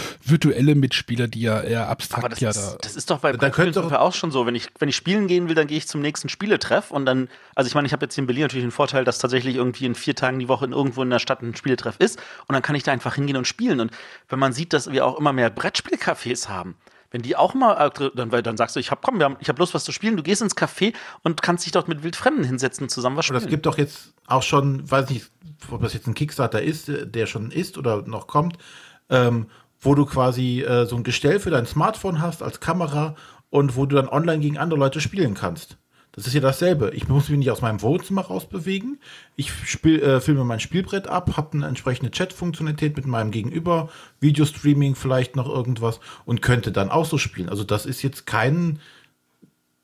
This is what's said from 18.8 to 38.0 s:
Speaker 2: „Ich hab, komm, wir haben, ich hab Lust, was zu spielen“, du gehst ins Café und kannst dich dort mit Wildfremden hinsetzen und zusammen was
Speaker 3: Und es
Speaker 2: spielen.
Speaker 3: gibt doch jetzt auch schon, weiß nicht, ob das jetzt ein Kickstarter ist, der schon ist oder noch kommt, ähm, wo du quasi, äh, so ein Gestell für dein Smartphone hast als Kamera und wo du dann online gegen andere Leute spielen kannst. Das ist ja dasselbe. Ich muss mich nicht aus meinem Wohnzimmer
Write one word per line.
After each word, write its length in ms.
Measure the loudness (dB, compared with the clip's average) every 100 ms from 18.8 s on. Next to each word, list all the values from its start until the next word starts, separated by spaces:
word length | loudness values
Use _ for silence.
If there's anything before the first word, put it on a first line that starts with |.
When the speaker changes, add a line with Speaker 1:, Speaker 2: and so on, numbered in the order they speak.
Speaker 2:
„Ich 120 | -4
hab, 100 | -2
komm, 160 | 0 2
wir 60 |
haben, 120 | 2 2
ich 80 | -2
hab 100 | 0
Lust, 160 | 0
was 80 | 0
zu 80 | -4
spielen“, 260 | -4 -2 0
du 60 |
gehst 200 | 0 0
ins 140 | 0 0
Café 360 | -2 0 -2 -2 -10 -6
und 200 | -4 0
kannst 220 | 0 -2
dich 80 | 0
dort 160 | 0 0
mit 160 | -4
Wildfremden 400 | -6 -2 0 2
hinsetzen 400 | 0 0 -2 -2
und 60 | -8
zusammen 260 | -2 -2 0
was 120 | 0
Speaker 3:
Und 40 |
es 80 | -2
Speaker 2:
spielen. 80 | -2
Speaker 3:
gibt 160 | -2 0
doch 120 | 0
jetzt 340 | -2 -4 -20 _ 0
auch 160 | 0
schon, 440 | 2 2 2 0 0
weiß 220 | 0 0
nicht, 160 | -4 -8 _ -20 -20 -12
ob 100 | -4
das 100 | -4
jetzt 140 | -4 -4
ein 80 |
Kickstarter 480 | -4 -4 -2 0 0
ist, 260 | -2 -4 -4
der 380 | -8 -6 -4 -4
schon 240 | -4 -6
ist 280 | -4 -6 -4
oder 240 | -2 -2 -4
noch 220 | -10 -4
kommt, 300 | -2 0 -4 -16 -20 -20 -20 0
ähm, 380 | 4 4 2 -2 -12 _ _
wo 160 | 2 4
du 100 | 4
quasi, 560 | 2 2 2 0 -2
äh, 240 | 2 2 2
so 80 |
ein 80 | 0
Gestell 380 | -2 0 2 2
für 100 | 2
dein 160 | 0 0
Smartphone 560 | 0 0 0 -2 -2
hast 220 | -2 -4
als 160 | -8 -6
Kamera 560 | -2 -2 -2 -2 -2 -6 -16 -20 _
und 240 | 2 2
wo 120 | 2 2
du 100 | 2
dann 120 | 2
online 300 | 2 2 2
gegen 180 | 0 0
andere 220 | 0 2
Leute 220 | 2 0
spielen 340 | -4 0 -2
kannst. 440 | 0 -4 -6 -12 -20 _ _ _
Das 140 | -12 -2
ist 80 |
ja 60 | 2
dasselbe. 500 | 2 2 2 2 0
Ich 160 | -2 0
muss 220 | 2 2
mich 100 | 2
nicht 140 | 2
aus 80 | 0
meinem 220 | -2 0
Wohnzimmer 400 | 0 0